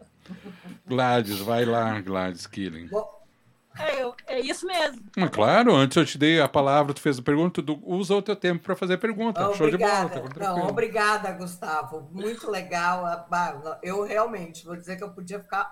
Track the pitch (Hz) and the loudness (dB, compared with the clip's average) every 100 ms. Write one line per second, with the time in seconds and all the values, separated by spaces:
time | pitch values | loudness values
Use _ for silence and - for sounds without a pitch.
0 | - _ - 185 196 - - - - 127 | -20 _ -18 -16 -16 -18 -20 -20 -4 0
1 | 127 123 104 101 98 120 120 117 113 107 | 4 4 2 -4 -2 0 2 2 0 -2
2 | 92 95 92 87 - - 95 80 85 202 | -2 -2 -2 -6 -12 -8 -8 -8 -6 -6
3 | 208 - _ _ _ _ _ - 622 277 | -6 -12 _ _ _ _ _ -8 -4 -2
4 | 240 - - 262 262 339 359 359 302 254 | -4 -8 -8 -6 -4 -4 -4 -2 -2 -4
5 | - - 180 - 107 185 240 151 135 170 | -10 -2 0 4 6 6 8 8 6 4
6 | 151 139 147 165 139 151 139 143 143 139 | 2 4 4 6 4 4 6 4 4 0
7 | 156 127 123 147 175 175 143 151 - 180 | 0 0 2 2 2 0 -4 -6 -4 -4
8 | 185 202 196 202 180 170 - 185 185 180 | 2 0 0 -2 0 -2 -2 -4 0 0
9 | 226 208 226 185 196 202 156 175 208 196 | 0 -2 -2 0 0 4 2 4 2 2
10 | 180 - - - 196 180 180 208 220 220 | 0 -4 -10 -6 -4 -2 -2 0 -2 2
11 | 208 214 196 180 180 - 202 156 156 156 | 2 2 -2 -6 -10 -10 -4 -4 -4 -10
12 | 143 180 208 233 220 196 180 175 175 180 | -12 -8 -8 -6 -6 -6 -4 -2 0 0
13 | 175 170 - 175 175 139 156 - 180 196 | -2 -6 -2 -2 -2 -4 -10 -8 -6 -4
14 | 202 208 233 208 165 - 165 175 175 185 | -2 0 0 -2 -10 -14 -14 -14 -10 -10
15 | 202 196 175 202 - 190 202 | -10 -12 -10 -12 -6 -4 -4